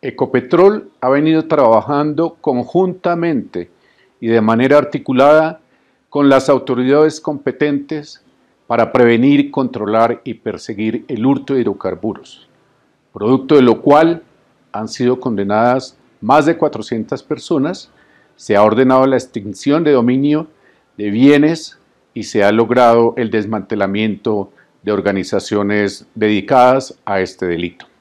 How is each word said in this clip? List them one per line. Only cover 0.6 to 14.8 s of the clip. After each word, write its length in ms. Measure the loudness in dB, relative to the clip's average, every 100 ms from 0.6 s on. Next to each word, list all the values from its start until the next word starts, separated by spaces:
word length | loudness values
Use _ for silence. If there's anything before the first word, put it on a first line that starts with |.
| 4 2 -8 _
ha 80 | -2
venido 360 | 0 2 0 0
trabajando 920 | 2 4 4 2 -4 -2 -2 -4 -4
conjuntamente 1300 | -4 -4 -2 -2 -2 -4 -4 -2 -2 -4 -6 -12 -14 _ _ _ _ _
y 60 | -2
de 120 | 0
manera 380 | 2 2 4 2
articulada 800 | 2 -8 -4 2 4 4 2 -6 _ _ _ _ _
con 220 | 0 4
las 180 | 4 2
autoridades 720 | 0 0 -4 0 2 2 0
competentes 1040 | -10 -8 -8 -4 -2 -4 -6 -12 -12 -20 _ _ _ _ _
para 280 | -2 0
prevenir, 580 | 4 4 4 4 2 0
controlar 680 | -2 -6 -6 -2 0 0 -2
y 120 | -10 -12
perseguir 680 | -10 -12 -12 -6 -6 -6 -8
el 160 | -4 -2
hurto 280 | -2 -2
de 60 | -4
hidrocarburos, 880 | -2 -4 -8 -8 -10 -10 -18 -20 _ _ _ _ _ _ _
producto 440 | -8 -2 -2 2 4
de 60 |
lo 200 | 4 2
cual 420 | 2 4 4 -2 _ _ _ _ _
han 160 | -12